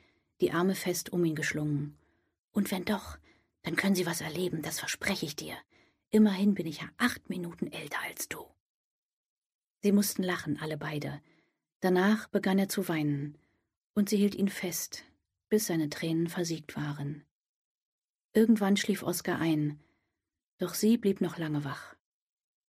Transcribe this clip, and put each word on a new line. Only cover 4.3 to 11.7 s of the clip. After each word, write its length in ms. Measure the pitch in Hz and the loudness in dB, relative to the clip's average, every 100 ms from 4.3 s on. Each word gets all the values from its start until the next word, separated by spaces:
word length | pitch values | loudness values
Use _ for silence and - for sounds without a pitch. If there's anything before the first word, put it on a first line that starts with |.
| 160 185 160 | -4 -4 -4
das 160 | 151 - | -6 -6
verspreche 480 | - - - 190 151 | -6 -4 -2 -2 -4
ich 80 | - | -8
dir. 200 | 156 - - _ _ _ _ | -10 -12 -16 _ _ _ _
Immerhin 460 | 220 214 190 208 190 | 6 6 6 2 2
bin 100 | 165 | -2
ich 160 | - | -6
ja 80 | 151 - | -10 -2
acht 320 | 247 - - | -2 -2 -8
Minuten 380 | 180 170 - - | -8 -8 -6 -6
älter 340 | - - - - | -6 -8 -8 -8
als 200 | - - | -8 -10
du.“ 160 | - - _ _ _ _ _ _ _ _ _ _ _ _ _ | -10 -14 _ _ _ _ _ _ _ _ _ _ _ _ _
Sie 80 | 202 | 4
mussten 320 | 202 202 - | 4 2 -2
lachen, 340 | 180 170 151 143 | -2 -2 -4 -4
alle 180 | 156 151 | -4 -6
beide. 440 | 156 151 143 143 _ _ _ _ _ | -4 -6 -6 -10 _ _ _ _ _